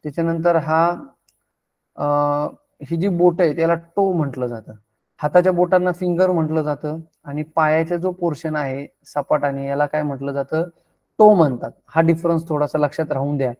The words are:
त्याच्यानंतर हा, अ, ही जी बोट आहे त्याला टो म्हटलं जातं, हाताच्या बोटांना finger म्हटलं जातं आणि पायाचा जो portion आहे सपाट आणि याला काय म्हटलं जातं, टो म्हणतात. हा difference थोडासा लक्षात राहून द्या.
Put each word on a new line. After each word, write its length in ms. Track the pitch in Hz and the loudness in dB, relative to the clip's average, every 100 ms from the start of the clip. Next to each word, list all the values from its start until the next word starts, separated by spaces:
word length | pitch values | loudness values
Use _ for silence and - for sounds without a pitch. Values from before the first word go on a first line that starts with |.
त्याच्यानंतर 520 | 156 139 165 165 170 170 | -8 -4 -2 0 2 0
हा, 340 | 143 160 170 175 - _ _ _ _ _ _ _ _ - | 2 2 2 0 -12 _ _ _ _ _ _ _ _ -6
अ, 80 | 147 147 147 147 151 - _ _ | 0 0 0 0 -4 -8 _ _
ही 120 | 135 165 | -6 -2
जी 120 | 196 | -2
बोट 320 | 175 175 175 | 4 4 4
आहे 160 | 170 147 | 0 2
त्याला 180 | 165 | 0
टो 380 | 165 165 - 196 | 0 -2 -2 0
म्हटलं 340 | 175 143 127 123 | 0 -2 -4 -6
जातं, 260 | 117 110 110 _ _ _ _ | -6 -12 -20 _ _ _ _
हाताच्या 360 | 151 175 180 | 2 4 4
बोटांना 400 | 175 180 185 180 | 2 2 2 2
finger 380 | 175 180 170 185 | -2 -2 2 2
म्हटलं 320 | 175 156 160 | 2 0 0
जातं 360 | 151 147 151 160 160 _ | -2 -4 -6 -8 -12 _
आणि 180 | 156 143 | -10 -8
पायाचा 540 | 151 - 156 156 165 175 | -4 0 2 2 0 -2
जो 160 | 180 | -4
portion 440 | 180 175 151 160 156 | -2 -4 -4 -6 -6
आहे 300 | 139 135 143 _ | -6 -8 -12 _
सपाट 400 | - 147 143 151 | -10 -8 -2 0
आणि 220 | 143 139 139 | 0 -4 -4
याला 200 | 139 147 | -2 -2
काय 160 | 151 | -2
म्हटलं 300 | 151 135 139 | -4 -6 -6
जातं, 360 | 139 139 160 175 _ _ _ _ - | -6 -4 -4 -4 _ _ _ _ 4
टो 160 | 214 | 6
म्हणतात. 360 | 196 151 123 117 _ _ | 6 4 0 -8 _ _
हा 140 | 160 | 0
difference 480 | 165 160 165 165 165 | 2 2 0 -2 -2
थोडासा 300 | 151 147 151 | -2 -2 0
लक्षात 340 | 147 - 160 | -2 -2 -4
राहून 240 | 139 143 143 | -4 -2 -2
द्या. 160 | 127 | -2